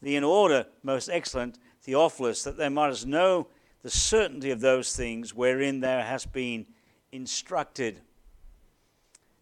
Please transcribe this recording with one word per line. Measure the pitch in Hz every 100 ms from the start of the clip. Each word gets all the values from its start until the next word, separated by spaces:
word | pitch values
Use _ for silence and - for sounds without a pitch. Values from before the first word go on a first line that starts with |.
thee | 139 143
in |
order, | 143 196 196 139 - _
most | 135 135 -
excellent | 175 - 131 123 117 _ _
Theophilus, | - 131 160 - 123 113
that | 139 143
thou | 147
mightest | 143 147 120 120
know | 151 190 180 - _ _ _
the | 123
certainty | - - 220 202 139 135
of | 120
those | 131 131 120 -
things | 120 113 117
wherein | 104 127 131 139 139
thou | 131 127
hast | 113 131 -
been | 135 123 117 104 _ _ _ _
instructed." | 135 127 - - 180 143 - 117 90 _ _ _ - - - _ _ _ _ _ _ _ _